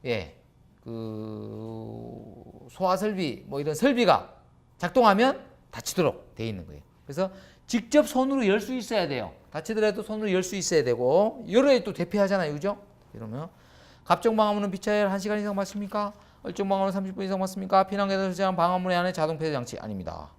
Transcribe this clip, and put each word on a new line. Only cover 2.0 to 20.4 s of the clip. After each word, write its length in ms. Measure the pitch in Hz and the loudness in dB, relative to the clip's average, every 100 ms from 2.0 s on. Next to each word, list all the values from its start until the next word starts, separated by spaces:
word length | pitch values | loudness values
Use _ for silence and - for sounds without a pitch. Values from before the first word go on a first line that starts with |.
| 117 120 113 117 - - - | -14 -16 -18 -20 -20 -20 -20
소화 260 | - 185 185 | -2 0 2
설비, 460 | 214 190 156 110 | 0 -2 -4 -4
뭐 140 | - 139 | -8 -6
이런 160 | 147 | -4
설비가 580 | 151 269 247 208 127 - - _ _ _ _ | 2 2 6 6 4 2 -20 _ _ _ _
작동하면 680 | 175 254 226 196 254 - - - _ | 2 6 8 8 4 2 -12 -20 _
닫히도록 640 | - - - 151 - - | -12 -4 2 2 0 -16
돼 120 | - 113 | -8 -6
있는 180 | 98 | -6
거예요. 160 | 76 73 _ _ | -12 -18 _ _
그래서 240 | - 143 190 - - - | -10 -4 -4 -4 -20 -20
직접 400 | - 240 - 294 302 | -2 -2 4 4 4
손으로 380 | 254 269 277 208 | 0 0 2 2
열 120 | 214 | 2
수 140 | - | 0
있어야 340 | 254 214 220 170 | -8 -2 0 0
돼요. 260 | 131 92 - - | -2 -6 -12 -12
닫히더라도 520 | 151 160 220 214 208 | -10 -4 0 0 0
손으로 300 | 208 214 214 | -8 -4 0
열 100 | 185 | 0
수 140 | 185 196 | 0 -6
있어야 260 | - 165 | 2 2
되고, 600 | 123 117 123 165 214 - 226 | 2 2 4 4 4 -2 2
열어야 320 | 214 277 247 | 4 6 4
또 100 | 208 | 2
대피하잖아요, 580 | 160 175 208 196 196 160 | -6 -2 0 2 2 -2
그죠? 280 | 147 190 202 - _ _ | -2 -4 -6 -14 _ _
이러면 360 | 110 110 123 165 - - - - - | -14 -10 -10 -12 -16 -20 -20 -20 -20
갑종 320 | - 175 233 | -2 0 2
방화문은 340 | 220 214 208 202 | 2 2 0 -2
피차열 380 | 185 - 208 202 | -4 -2 0 0
한 100 | 196 | -2
시간 200 | 202 208 | -4 -4
이상 160 | 208 | -4
맞습니까? 560 | 196 196 208 202 214 202 - - _ | -4 -6 -8 -6 -6 -6 -10 -20 _
얼종 240 | - 175 196 | -10 -4 0
방화문은 240 | 196 196 | 0 0
삼십 240 | 190 190 | -2 -6
분 80 | 190 | -6
이상 160 | 190 190 | -4 -2
맞습니까? 480 | 190 190 190 196 190 | -4 -6 2 2 4
피난계단 380 | 202 196 190 | 0 0 0
설치한 320 | 190 175 190 180 | -2 0 0 2
방화문의 400 | 170 185 185 175 | 2 2 0 0
안에 160 | 180 | 0
자동 240 | 180 156 160 | 0 -2 -2
폐쇄 160 | 160 | -2
장치 260 | 139 120 - | -2 -6 -10
아닙니다. 520 | 107 98 80 82 76 _ | -8 -8 -8 -10 -14 _